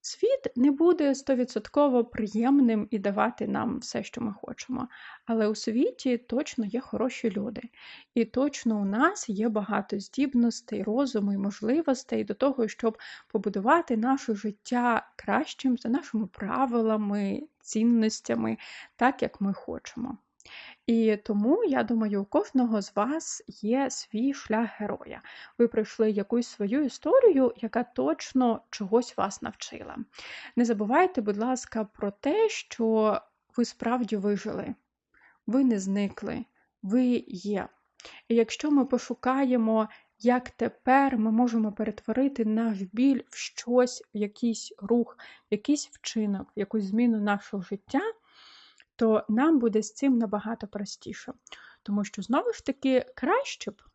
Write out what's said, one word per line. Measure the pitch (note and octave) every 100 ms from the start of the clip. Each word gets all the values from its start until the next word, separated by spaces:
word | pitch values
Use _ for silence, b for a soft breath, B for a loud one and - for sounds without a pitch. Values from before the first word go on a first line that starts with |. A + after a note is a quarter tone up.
світ | - - A4 C5+ - -
не | C#4
буде | C#4+ E4+ F4 C#4+
стовідсотково | C4+ - B3+ B3 G#3+ - D4 C#4+ B3
приємним | A#3 - G#3+ G#3+ A#3+ C#4+ A#3+ A3 G#3
і | G#3+
давати | G3+ G3+ G#3+ - -
нам | - - -
все, | - A#3
що | G3 -
ми | A3+
хочемо. | G3 - - - B3+ B3 B B B -
Але | A3+ G#3+
у |
світі | G#3+ - A3 G4+ - B3+ A#3+
точно | - A#3+ D4+ -
є | G#3 A#3+
хороші | - G#3 B3 - A3+
люди. | G3 G#3 G#3+ A#3+ B B B B
І | -
точно | A3+ B3 C#4+ C#4 A#3 G#3+
у |
нас | G3 G#3 D#4+ G#4 -
є | G3 A3+
багато | G#3+ G3+ G3+ G3+ G3+
здібностей, | - - C#4 A#3+ A#3 - - G#3+
розуму | G3+ A#3 C#4 A3+ G3+
і | G3
можливостей | G3 G3 G#3+ D4 D#4+ B3+ - A3
до | G#3
того, | G#3 C#4 C4+ A3
щоб | - A3+ A3 B B B
побудувати | G#3+ G3 G3 G#3+ E4 E4+ A3+
наше | A#3+ C4+ -
життя | G3+ G#3+ G3+ - B3 A#3+ A3+ - -
кращим | - G#3+ D4+ - C4+ A#3
за | A#3
нашими | C4+ - G#3+ G3+
правилами, | - F#3+ A3+ C4 A#3 A3 G#3+ G#3 G#3 G3 G3+ D4+ _
цінностями, | - A3 A#3 A#3 A3 - - A#3 A3+ A3 B B B -
так, | - -
як | - -
ми | G3
хочемо. | F#3+ - E3 - - - A3+ _ _ B B B B -
І | A3+ A3 G#3
тому, | - G3+ A3 F#4+
я | G#4+ C4
думаю, | A3+ A#3 G#3+ G3+
у |
кожного | G3+ D4 G#4 C4 B3 G#3+
з | G3 -
вас | A3 D#4+ - - -
є | - G#3 B3+ C4+
свій | - - G#3+ C4+
шлях | C#4 - A3 A3+ -
героя. | G#3 - - - B B B -
Ви | A#3
пройшли | - G#3+ - A3
якусь | G#3 G3 A#3+ A#3+
свою | - G3+ C4
історію, | C#4+ - D4+ C5 A#4+ C#4 B3 -
яка | A3+ A#3
точно | A#3+ - C4+ E4 - C4 B3 A3 _
чогось | - F#3+ A3+ B3 -
вас | G3 -
навчила. | - - - - - - - B B B B -
Не |
забувайте, | A#3 G#3 G#3 C#4+ F#4 F4+
будь | G#3 G3+
ласка, | A#3+ B3+ - A3
про | G#3 - G3+
те, | G3+ C#4 G4 A4
що | - - - A3+ A3 G#3+ - _ _ _ -
ви |
справді | A#3 - A3+ B3 A3+ G#3+
вижили, | G3+ G3+ G#3+ - - - _ _ _ b b b -
ви | B3
не | C4 G#3
зникли, | F#3+ G3 G3+ - G3+ - A#3 _ _ _
ви | F#3+ A#3+ B3 A#3+ -
є. | F3+ G3+ G3+ - _ _ _ B B _
І |
якщо | A#3 A3+ - D4+
ми | C#4+
пошукаємо, | B3+ A#3+ - A#3+ B3 C4+ C4+ B3 A3 A3 G#3+ B B _
як | A#3 B3 B3
тепер | - A#3 - - C4+ C#4 B3
ми | A3
можемо | A3 B3 A3+ G#3+
перетворити | G3+ G#3+ G#3+ - A3+ C#4 C#4
наш | G#3+ A3 A3+ G3
біль | F#3+ G#3+ C4+ C4+ -
в | -
щось, | - - - B3 B3 - -
в | G#3
якийсь | G#3 - A#3 G#3+ - -
рух, | G3 A#3+ A3+ -
в | - - _
якийсь | G#3 - D4 -
вчинок, | - - A3+ G#3 F#3+ - -
в |
якусь | G3 A3
зміну | G3 A3 A#3+ A3
нашого | G#3 G3+ - G3+
життя, | F3 G3+ - C#4 G#4+ - b b b b b b b -
то | A3+ A3 -
нам | A3 D4+ D4+
буде | A#3 G#3+
з | G#3+
цим | - C#4 A#3+
набагато | A3 G#3 G#3+ A3+ G3+
простіше. | G3+ G3 - - - - - _ B B B
Тому | - G3+
що, | G3+ -
знову | F#3 C#4 A#4+
ж | A4 -
таки, | - C4+ B3+ -
краще | - C4 A#4 C#5 - -
б | - _